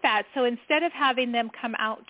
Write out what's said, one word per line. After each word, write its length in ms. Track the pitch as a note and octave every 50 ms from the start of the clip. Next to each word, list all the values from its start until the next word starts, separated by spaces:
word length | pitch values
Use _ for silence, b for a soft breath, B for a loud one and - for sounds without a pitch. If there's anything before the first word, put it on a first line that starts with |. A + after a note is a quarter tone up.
| -
that, 200 | B3 A3 G#3 G#3 - -
so 100 | C#4 B3+
instead 380 | A#3+ A#3+ A#3 - - D4+ D#4 E4+
of 100 | F4 -
having 380 | - C#4+ C4+ B3+ A#3+ B3+ A#3+
them 200 | A#3 A#3 A#3 A3+ - -
come 140 | - A#3 A3 -
out 220 | A3 A3 A3 - A3+ -